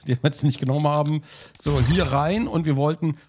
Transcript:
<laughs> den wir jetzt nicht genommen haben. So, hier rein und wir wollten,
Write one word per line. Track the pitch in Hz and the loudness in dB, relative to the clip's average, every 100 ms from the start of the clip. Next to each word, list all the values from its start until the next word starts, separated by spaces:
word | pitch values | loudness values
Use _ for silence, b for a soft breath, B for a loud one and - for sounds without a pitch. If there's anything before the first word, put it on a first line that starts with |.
<laughs> | - | -4
den | 123 | 0
wir | 151 | 0
jetzt | - | 0
nicht | 147 - | -2 0
genommen | 131 143 151 | -2 0 2
haben. | 147 147 151 - B B B | 0 0 -2 -6 B B B
So, | 147 143 | -2 2
hier | 123 175 | 4 2
rein | 147 139 156 208 - | 2 0 0 0 -2
und | 165 156 | -2 0
wir | 135 | 2
wollten, | 147 165 160 143 | 0 0 -2 -4